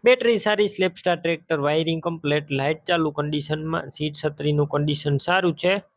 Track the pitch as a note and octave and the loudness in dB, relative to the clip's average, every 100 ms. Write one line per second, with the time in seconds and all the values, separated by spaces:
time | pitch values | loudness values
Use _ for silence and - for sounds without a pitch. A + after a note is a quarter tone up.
0 | A3+ B3 A#3 A3+ G#3+ G#3 G#3 G#3 F#3 F3+ | 4 4 4 2 0 2 0 2 -2 0
1 | F#3 F3 E3+ E3 _ D#3+ C#3+ D3+ D#3+ E3 | -2 0 0 -4 _ 0 2 0 0 -2
2 | F3 E3 D3 D3+ D3 C3+ C#3 D#3 - E3+ | -4 -4 -2 -2 -2 -2 -2 -2 0 0
3 | D#3+ D3 D3 D3+ C#3+ D#3 D#3 E3 C3+ - | 0 -2 -2 -4 -4 -4 -2 -4 -6 -6
4 | D3+ D3 D3+ D3 D3 D3 D3 D3 D3 D3 | -6 -4 -6 -2 0 2 2 0 0 0
5 | D3 C#3+ - F#3 F3+ E3 F3+ G3+ - | 0 0 2 2 2 0 0 0 -4